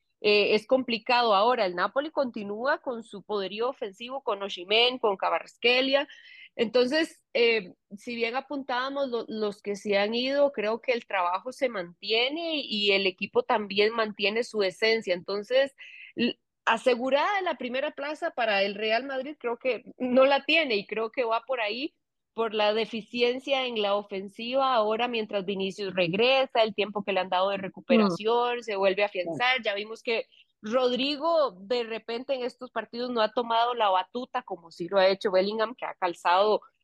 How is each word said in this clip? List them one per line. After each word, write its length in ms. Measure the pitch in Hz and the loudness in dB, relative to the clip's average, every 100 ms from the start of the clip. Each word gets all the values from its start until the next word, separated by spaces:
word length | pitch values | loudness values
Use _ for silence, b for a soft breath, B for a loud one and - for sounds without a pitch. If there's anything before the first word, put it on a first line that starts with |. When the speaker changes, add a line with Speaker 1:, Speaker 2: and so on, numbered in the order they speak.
| _ _ | _ _
Speaker 1:
eh, 340 | 208 208 185 214 | 2 2 4 0
es 120 | - | 2
complicado. 680 | 262 262 226 - 240 233 196 | 0 0 -4 0 2 4 4
Ahora, 300 | 226 247 196 | 4 2 0
el 100 | 175 | 0
Napoli 360 | 202 269 302 | -2 -2 -4
continúa 680 | 311 269 226 202 208 262 330 | -2 -4 -4 -8 -4 -2 -2
con 240 | 285 233 | -4 -10
su 200 | 226 202 | -12 -16
poderío 460 | - 208 190 208 247 | -6 -6 -4 -4 -6
ofensivo, 540 | 262 214 190 240 269 | -4 -10 -12 -12 -8
con 180 | 247 196 | -4 -4
Osimhen, 540 | 202 190 180 220 247 254 | -6 -8 0 2 2 2
con 180 | 220 190 | 0 0
Kvaratskhelia. 880 | 175 170 - _ 240 247 269 277 285 B B B B - | 0 -2 -4 _ 2 2 2 2 0 B B B B -4
Entonces, 640 | 220 247 247 311 330 - _ | 0 2 2 2 0 -6 _
eh, 420 | - 233 226 180 - _ 202 | 2 4 2 -2 -14 _ -16
si 180 | - 233 | -10 -6
bien 200 | 226 254 | -4 -4
apuntábamos 760 | 269 285 269 247 269 277 277 | -6 -8 -4 -4 -4 -4 -2
lo, 160 | 233 - | -4 -6
los 340 | 220 208 202 | -4 -4 -4
que 140 | 202 202 | -8 -6
se 220 | 214 196 | 0 2
han 180 | 208 233 | 2 0
ido, 360 | 262 277 285 | 0 2 2
creo 260 | 254 208 226 | 2 -2 -2
que 120 | - | -2
el 120 | 240 - | -4 -2
trabajo 460 | 196 175 185 226 | -2 0 -2 -6
se 180 | 247 262 | -4 -2
mantiene 920 | 214 175 175 202 220 254 311 339 302 | -2 -8 -10 -2 0 0 -2 -4 -4
y 280 | 247 208 202 | -4 0 2
el 140 | 196 196 | 2 0
equipo 380 | - 196 240 | -2 -4 -2
también 500 | - 226 208 196 208 | 0 0 0 2 2
mantiene 500 | 233 214 202 202 220 | 2 -4 -2 -2 0
su 200 | 247 214 | -2 -2
esencia. 500 | 190 175 220 226 202 | -2 0 0 0 0
Entonces, 640 | 180 170 202 208 254 277 - B B B - | -4 -4 -6 0 0 0 -4 B B B -2
l-, 240 | 240 - _ _ - | -2 -2 _ _ -2
asegurada 760 | 220 254 247 262 277 339 403 | 0 2 0 2 2 2 0
la 160 | 359 269 | -2 -4
primera 340 | 247 254 294 | -4 -2 -2
plaza 400 | 294 285 302 339 | -2 -8 -6 -4
para 320 | 269 226 196 | -2 0 2
el 100 | 202 | 0
Real 320 | 202 220 226 277 | 0 0 0 -2
Madrid, 300 | 269 262 302 | -6 -6 -6
creo 200 | 240 240 | -6 -4
que 260 | 254 220 - - | -2 -4 -6 -6
no 280 | 254 254 269 | 2 6 6
la 200 | 277 277 | 4 2
tiene 320 | 320 294 208 | 2 2 -2
y 100 | 196 | -2
creo 240 | 214 220 | -6 -4
que 140 | - 233 | -2 0
va 180 | 226 - | -2 -2
por 140 | 254 | -4
ahí, 340 | 208 233 302 _ _ _ _ | -4 -4 -8 _ _ _ _
por 200 | - 226 | -4 -2
la 200 | 214 214 | 2 2
deficiencia 920 | 220 214 226 208 240 240 254 277 269 254 | 2 -2 -6 -8 -2 0 0 -2 -2 0
en 160 | 226 | -2
la 140 | 202 202 | 0 -2
ofensiva. 800 | 202 196 196 196 233 262 269 | -4 -8 -10 -10 -4 0 2
Ahora, 340 | 247 214 220 247 | 2 2 0 -2
mientras 360 | 233 214 208 185 | -2 -4 -4 -4
Vinicius 480 | 190 190 185 196 | -2 -4 -4 -4
regresa, 720 | 185 170 190 247 269 269 240 | 0 0 2 4 4 2 2
el 100 | 220 | 0
tiempo 300 | 208 202 202 | 0 -4 -4
que 80 | 202 | -2
le 80 | 190 | -2
han 100 | 185 | 0
dado 200 | 180 196 | 0 0
de 80 | 196 | -2
recuperación, 1040 | 190 - - 233 202 170 208 240 240 240 | -8 -8 2 4 4 2 0 0 0 -4
Speaker 2:
Mm. 20 | |
Speaker 1:
se 140 | 226 196 | -4 0
vuelve 260 | 196 190 | 2 2
a 40 | 202 | 0
afianzar. 540 | 196 170 156 247 254 | -2 -6 -2 0 0
Ya 100 | 214 | -2
vimos 300 | 202 214 226 | -6 -6 -10
que 220 | - 226 - b b _ | -4 -4 -6 b b _
Rodrigo 920 | 214 247 254 247 277 294 320 330 262 | -4 0 2 0 -2 -2 0 2 2
de 320 | 180 196 247 | -2 -6 -4
repente 500 | 226 220 - 233 262 | -4 -8 -6 -6 -4
en 100 | 269 | -4
estos 280 | 247 - 254 | -6 -8 -10
partidos 380 | 226 214 233 247 | -8 -8 -6 -4
no 100 | 233 | 0
ha 100 | 214 | 0
tomado 420 | 247 233 226 240 | 0 0 2 2
la 160 | 240 208 | 2 2
batuta 520 | 185 185 247 254 247 | 2 0 -6 -6 -8
como 300 | - 180 165 | -8 -12 -12
sí 180 | - 175 | -12 0
lo 80 | 196 | 4
ha 100 | 190 | 4
hecho 240 | 196 214 | 4 2
Bellingham, 440 | 185 196 220 214 - | 2 2 0 -4 -4
que 100 | 156 | -10
ha 80 | |
calzado 680 | - 180 170 180 180 214 196 b b | -4 -4 -2 2 4 4 2 b b